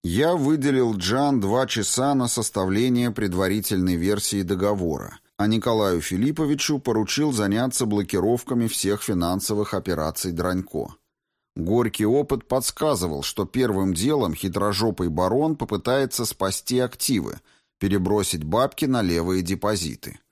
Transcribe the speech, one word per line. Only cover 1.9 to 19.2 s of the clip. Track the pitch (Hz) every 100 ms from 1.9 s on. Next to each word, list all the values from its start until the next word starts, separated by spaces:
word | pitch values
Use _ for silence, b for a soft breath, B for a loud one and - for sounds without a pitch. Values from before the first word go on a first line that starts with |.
| - 135
на | 139 120
составление | 120 110 104 92 101 127 123 120
предварительной | 101 101 90 95 104 95 95 90
версии | 87 92 101 - 101
договора, | 90 95 101 101 87 73 50 - _ -
а | 104
Николаю | 110 123 110 101 85
Филипповичу | - 92 131 156 147 147 - 143
поручил | 131 110 104 - 151
заняться | 120 101 107 127 -
блокировками | 113 101 98 98 101 123 - 120 113
всех | - 98 101
финансовых | - 90 85 92 - 104 104
операций | 98 92 80 78 - 95
Дранько. | 85 87 92 90 78 - - _ _ _ _ _
Горький | - 82 117 117 -
опыт | 107 135 143 127 -
подсказывал, | 127 - - 156 120 87 73
что | 69 -
первым | 92 127 123 98 95
делом | 82 120 151 98
хитрожопый | 78 98 90 101 98 113 92 87
барон | 78 92 123 156
попытается | 151 110 101 120 135 131 -
спасти | 113 - 95 - - 123
активы, | 123 - - 110 58 - b b b _
перебросить | 98 98 90 104 92 82
бабки | 76 104 135 -
на | 143 123
левые | 92 85